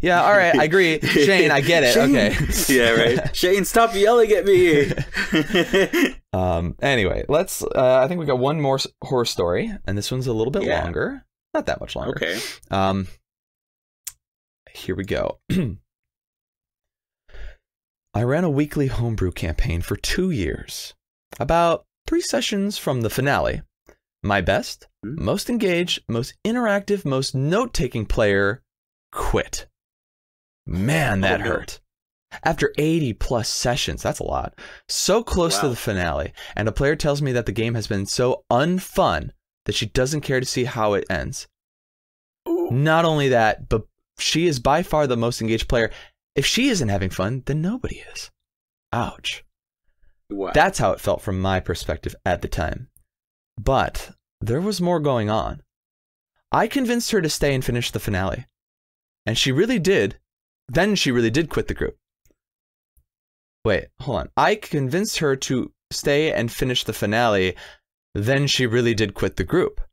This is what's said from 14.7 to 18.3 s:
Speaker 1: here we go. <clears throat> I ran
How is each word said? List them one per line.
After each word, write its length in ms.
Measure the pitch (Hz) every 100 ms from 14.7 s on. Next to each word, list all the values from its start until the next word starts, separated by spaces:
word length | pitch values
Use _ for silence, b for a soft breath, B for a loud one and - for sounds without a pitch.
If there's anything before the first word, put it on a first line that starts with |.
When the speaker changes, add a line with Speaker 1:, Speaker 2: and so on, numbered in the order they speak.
Speaker 1:
here 220 | - - 92
we 80 |
go. 340 | 98 71 50 - _
<clears throat> 320 | 180 135 90 _ _ _ _ _ _ _ _ _ _ _ _ _ _ _ b b b _ _ _ _ _ 107
I 80 |
ran 200 | 120